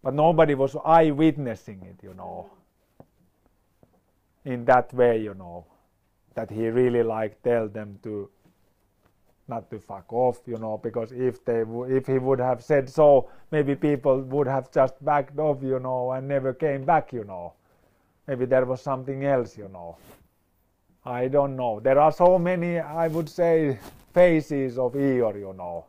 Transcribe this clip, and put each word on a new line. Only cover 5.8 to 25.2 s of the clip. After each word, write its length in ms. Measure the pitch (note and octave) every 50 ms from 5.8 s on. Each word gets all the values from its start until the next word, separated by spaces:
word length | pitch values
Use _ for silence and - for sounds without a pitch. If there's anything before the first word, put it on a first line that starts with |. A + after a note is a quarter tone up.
| _ _ _ _ _ _ _ _ _ _ _
that 160 | - A2+ G2
he 180 | G#2+ A2 A2+ A2+
really, 340 | A2+ B2 B2+ B2 A#2+ A#2+
like, 400 | A2+ A2+ A2 A2 A2 G#2 G2 _
tell 260 | - B2 A#2+ A#2 A2 G#2+
them 300 | G2+ A2 G#2+ G#2 G2 F#2+
to 260 | _ A2+ G#2+ G2+ G2 G2+ _ _ _ _ _ _ _ _ _ _ _ _ _ _ _ _ _ _ _ _ _ _ _ -
not 220 | A#2+ A2+ - _
to 80 | A2+ G#2+
fuck 340 | _ - F#2+ F#2+ F2 -
off, 280 | A2+ A#2 B2+ B2+ A#2+ - _
you 100 | B2 A#2
know, 220 | A2 A2+ A2 G#2+ G#2+
because 340 | - A#2 G#2 A#2+ A2+ A2
if 320 | B2+ B2 B2+ B2+ A#2+ - _
they 160 | - A#2 A#2
w-, 340 | A2+ A2 A2+ A#2 B2 C3 C3
if 100 | C3 C3
he 120 | - C3+ C3
would 200 | B2+ C3 C3+ B2+
have 240 | B2 C3 B2+ A#2
said 260 | - - D3+ C#3 C3 C3
so, 400 | - D#3 D3+ D3 C#3+ C3 - - - - - -
maybe 240 | D#3 D3+ C#3+ C3+ C#3
people 460 | C#3 - D3 D3 C3 C#3+ C#3+ C3 C3+
would 240 | C3+ C3 C3 D3 C#3
have 240 | B2+ C3+ C3 B2+ -
just 300 | - D#3 C3 C3 - _ C#3+
backed 340 | D3+ D3 C#3+ C#3 - C#3+ D3
off, 240 | D#3 D3+ C#3+ C3
you 160 | C3+ C3 C3 B2+
know, 340 | B2+ B2+ B2+ B2+ B2 B2+
and 140 | C3 C3 C3
never 260 | C#3 C#3+ C3+ C3 C3+
came 320 | B2+ - D#3+ D3+ C#3 C#3 C3+
back, 280 | D3+ E3 D#3 D3 -
you 120 | C3+ A#2 G#2
know. 280 | G2+ F#2 F2 F2 E2+ _ _ _ _ _ _ _ _ _ _ _ _ _ _ _
Maybe 200 | - C#3 A#2+ B2+
there 180 | B2 C3 C3 B2+
was 160 | B2 B2+ A#2+
something 440 | - D3 C3+ C3 B2+ C#3 C3+ C3+ C#3
else, 320 | C#3+ C#3 B2+ A#2 G2 -
you 120 | A2 G2+ F#2+
know. 280 | F#2+ F2+ F2 E2+ E2+ _ _ - - _ _ _ _ _ _ _ _ _ _ _ _ _ _ _ _ _ _
I 240 | C3 B2 B2 B2+ C3
don't 280 | C3+ C#3+ C#3 C#3 C3+
know. 240 | C3 B2 A#2+ G#2+ G#2
There 180 | A2+ C3 C3+ C#3+
are 140 | D3 D#3
so 260 | D3+ - F3 F3+ F#3 F#3
many, 400 | E3+ F3 F3+ F3 E3+ F3 E3+ E3+
I 300 | D3+ D3 D3+ E3 E3 E3
would 200 | D#3 E3+ D#3+ D3+
say, 500 | - - F3 E3+ E3 D#3+ D#3 C#3+ C3 - - - - - _ _ _
phases 640 | F3 F3+ F3+ E3 D#3 C#3+ - D3+ C#3 C3+ C3 A#2 C3
of 160 | B2+ B2 A#2+
Eeyore, 440 | C#3 C#3 C#3 C3 B2